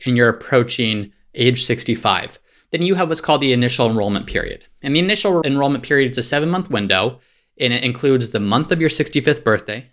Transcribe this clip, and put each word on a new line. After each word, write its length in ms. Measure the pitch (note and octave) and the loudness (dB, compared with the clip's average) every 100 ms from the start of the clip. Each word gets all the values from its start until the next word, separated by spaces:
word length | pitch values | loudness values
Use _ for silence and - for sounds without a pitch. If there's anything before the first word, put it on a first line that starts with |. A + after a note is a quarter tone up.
| - | -2
and 120 | A#2+ | 2
you're 120 | A#2+ | 4
approaching 840 | A2+ - C3 A#2+ - A2+ G#2+ G2+ _ _ | 2 0 0 0 0 -2 -2 -6 _ _
age 300 | - A#2+ B2 | 0 0 2
sixty-five, 760 | - A#2 - A2+ A2 F#2 G#2+ - _ _ _ | -2 -4 -2 -2 0 0 -4 -14 _ _ _
then 100 | D#3+ | -2
you 140 | F3 F#3 | 0 0
have 140 | E3+ | 0
what's 120 | D#3 | -2
called 200 | - D3 | 0 2
the 120 | C3+ | 2
initial 360 | B2 B2 B2 A#2+ | 2 2 2 0
enrollment 380 | A2+ G2+ G2+ - | 2 0 -2 -4
period. 380 | F#2 - - _ _ | -6 -6 -10 _ _
And 140 | C#3 D3+ | -2 0
the 40 | |
initial 420 | F#3 G#3 G3+ F3 | 0 0 0 0
enrollment 400 | D3 C#3 C#3 C#3 | 0 0 0 -2
period 280 | B2+ C#3+ C3 | 0 2 2
is 60 | C3 | -2
a 60 | |
seven-month 460 | A2+ C#3+ D#3 F#3 F3 | -2 -2 0 -2 -2
window, 500 | A#2 G2+ F#2+ A2 B2+ _ _ _ - | -2 0 0 0 -4 _ _ _ -4
and 120 | B2+ | -2
it 100 | A#2+ | 0
includes 460 | B2+ A#2+ C#3+ C3 A#2+ | -2 0 2 2 2
the 100 | A2 | -2
month 320 | G2+ A#2 D#3 | 0 0 0
of 100 | E3+ | 0
your 80 | D#3+ | 0
sixty-fifth 540 | - D3+ C#3+ C3+ D3 | 0 -2 0 0 0
birthday, 460 | - G#2+ - A2 - | 2 0 -2 -12 -12